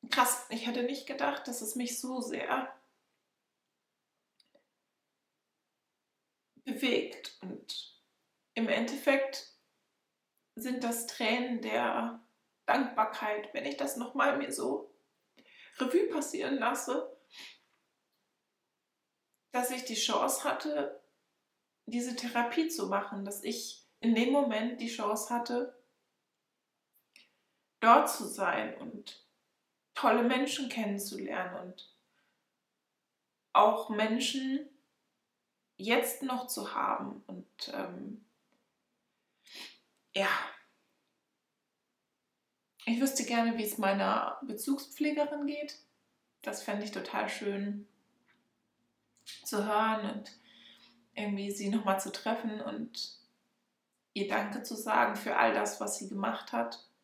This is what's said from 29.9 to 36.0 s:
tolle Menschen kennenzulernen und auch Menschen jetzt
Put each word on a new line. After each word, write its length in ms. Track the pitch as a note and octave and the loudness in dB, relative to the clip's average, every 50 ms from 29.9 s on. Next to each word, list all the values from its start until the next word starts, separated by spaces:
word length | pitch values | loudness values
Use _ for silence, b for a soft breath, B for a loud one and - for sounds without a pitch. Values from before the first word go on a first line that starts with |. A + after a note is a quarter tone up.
| _ | _
tolle 280 | - - B3 A3 A#3+ A#3 | 2 4 4 6 6 6
Menschen 460 | A#3+ C4 B3+ C#4 C#4+ - - C4+ A#3+ | 4 4 2 2 0 -2 -4 -4 -4
kennenzulernen 1000 | - A#3 A3 G#3 G3+ G3+ G3 - - G3 G3 - - F#3 F#3 F#3 F3+ - F3+ F3+ | -4 -4 -2 -2 -2 -4 -4 -6 -8 -8 -6 -6 -4 -4 -4 -4 -6 -10 -10 -12
und 260 | F3+ - - - _ _ _ _ _ _ _ _ _ _ _ _ _ _ _ _ _ _ _ _ _ _ _ _ _ _ _ _ _ _ _ _ _ | -14 -16 -20 -20 _ _ _ _ _ _ _ _ _ _ _ _ _ _ _ _ _ _ _ _ _ _ _ _ _ _ _ _ _ _ _ _ _
auch 380 | - G#3 G#3+ A3 - - - | 6 8 8 6 4 0 -2
Menschen 800 | A3 G#3 A3 A3 A3+ B3+ C#4 - - C4+ C4 C4 C4 C#4+ D4+ - - _ _ _ _ _ _ _ _ _ _ _ _ _ _ _ _ _ _ _ _ | 0 0 2 2 2 0 0 0 -2 -2 -2 -2 -2 -2 -4 -6 -16 _ _ _ _ _ _ _ _ _ _ _ _ _ _ _ _ _ _ _ _
jetzt 460 | _ F#3+ G#3+ A#3 - | _ 0 2 4 4